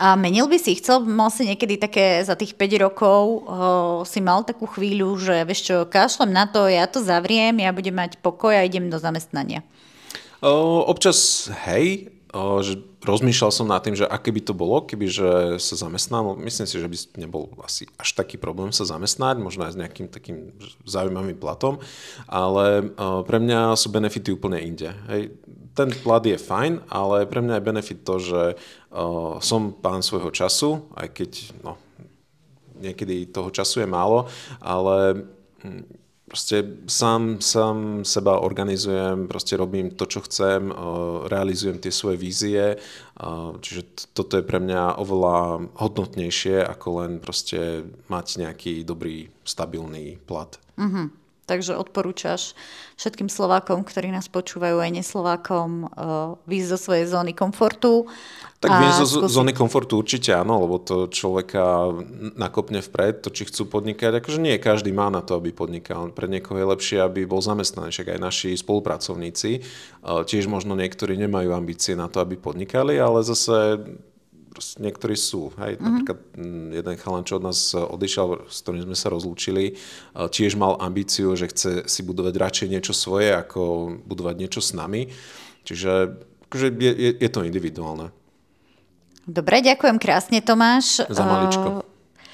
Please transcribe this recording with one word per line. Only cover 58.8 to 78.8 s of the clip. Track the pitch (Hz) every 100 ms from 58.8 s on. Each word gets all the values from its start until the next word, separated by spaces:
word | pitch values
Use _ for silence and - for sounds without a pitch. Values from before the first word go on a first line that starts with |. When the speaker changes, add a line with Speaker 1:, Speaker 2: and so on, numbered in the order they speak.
| 175
Speaker 2:
výjsť | 175
zo | 135
z-, | 143
Speaker 1:
skúsiť | - 120
Speaker 2:
zóny | 131 127
komfortu | 117 139 - 107
určite | 107 127 123 87
áno, | 95 113
lebo | 87 90
to | 92 92 90
človeka | - 98 92 92 101 90 87 90
n-, | 85 90 123 107 -
nakopne | 98 - 107 104 -
vpred, | - 98 110 101
to, |
či | - 104
chcú | - 104
podnikať. | 110 107 104 113 117
Akože | 120 156
nie | 160 107
každý | 110 107 104
má | 98 101
na | 95 87
to, | 87
aby | 85
podnikal. | - 85 85 - 85 85
Pre | - 90
niekoho | 95 - 95
je | 95
lepšie, | 95 - 101
aby | 92 92 92
bol | 95
zamestnaný. | 98 104 95 - 82
Však | 85 90
aj | 90
naši | 92 - 92
spolupracovníci, | 90 - 104 101 78 - 87 87 - 107 127
eh, | 127 - - - -
tiež | 85 82 104 98
možno | 101 98 95
niektorí | 92 92 101 95
nemajú | 104 98 90
ambície | 87 85 85 - 90
na | 87
to, | 92
aby | 90 92
podnikali, | 90 87 95 127 139 143
ale | 120 117 113
zase | 113 - 110 107 107 104 92 - _ _ _ 71 -
proste | - -
niektorí | 104 - 113 104
sú, | - 98 73 -
hej. | 104 101
Speaker 1:
Mhm. | 220
Speaker 2:
Napríklad, | 240 269 - - -
mm, | 87 85 80 82
jeden | 87 85
chalan, | - 90
čo | 90 98
od | 90
nás, | 87 -
eh, | 87
odišiel, | 85 90 95 - 90 87 -
s | - -
ktorým | 87